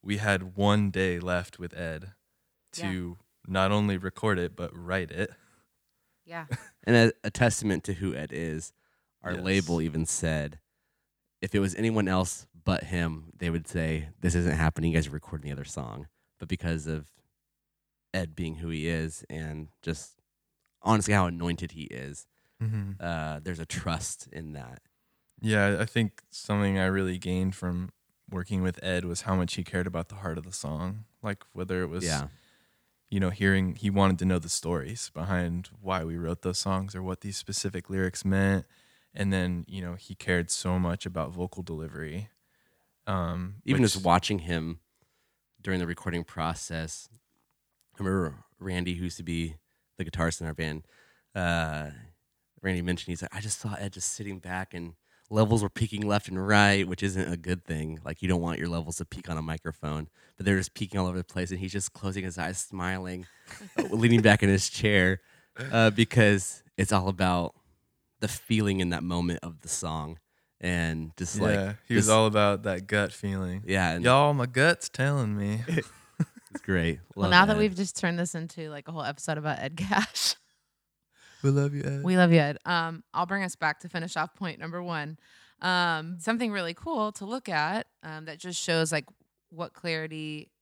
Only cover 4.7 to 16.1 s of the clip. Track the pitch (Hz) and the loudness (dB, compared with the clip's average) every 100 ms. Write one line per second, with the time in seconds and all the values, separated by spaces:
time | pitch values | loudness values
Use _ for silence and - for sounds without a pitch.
4.7 | 85 87 95 82 82 104 - _ _ _ | -10 -4 -2 -2 -4 -6 -6 _ _ _
5.7 | _ _ _ _ _ - 170 151 127 - | _ _ _ _ _ -14 -14 -8 -8 -10
6.7 | _ - 117 113 - 104 - 120 - 110 | _ 4 6 6 2 -8 2 2 2 -2
7.7 | 87 - 90 98 69 76 76 82 78 - | -2 -4 -4 -4 -4 -8 -6 -6 -6 -10
8.7 | _ _ _ _ _ 87 90 92 98 82 | _ _ _ _ _ -8 -4 2 2 2
9.7 | 85 80 78 80 - 82 78 73 - _ | 0 0 -2 -2 -2 0 0 -2 -10 _
10.7 | _ _ _ _ _ _ _ 95 104 98 | _ _ _ _ _ _ _ -2 0 0
11.7 | 90 113 110 95 92 92 - - 85 - | 0 0 2 2 2 0 -4 -14 -6 0
12.7 | 90 - 90 85 78 80 - 87 82 78 | 0 0 -2 -2 -4 -12 -6 -2 -2 -4
13.7 | 87 80 78 78 - 90 87 87 78 80 | -4 -2 -2 -6 -4 0 2 2 2 2
14.7 | 80 82 82 71 76 - 78 73 71 71 | 2 2 2 0 -6 -10 -10 -8 -8 -8
15.7 | - 62 57 73 | -10 -10 -12 -16